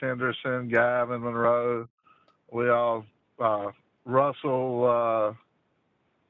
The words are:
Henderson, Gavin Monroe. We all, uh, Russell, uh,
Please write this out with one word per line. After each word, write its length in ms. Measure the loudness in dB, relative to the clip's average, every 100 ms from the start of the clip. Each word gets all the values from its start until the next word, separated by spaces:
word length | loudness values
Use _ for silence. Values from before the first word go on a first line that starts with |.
Henderson, 680 | -6 -2 -4 -4 -4 -4 0
Gavin 540 | 2 2 2 -2 -4
Monroe. 680 | -4 0 2 2 0 -2 -6 _ _ _ _ _ _
We 160 | -2 2
all, 380 | 2 2 -2 -6 _ _ -4
uh, 320 | 0 0 -4 -10 _ _
Russell, 800 | -2 2 2 0 -2 0 0 2
uh, 500 | 2 2 2 2 0 -4 _ _ _ _ _ _ _ _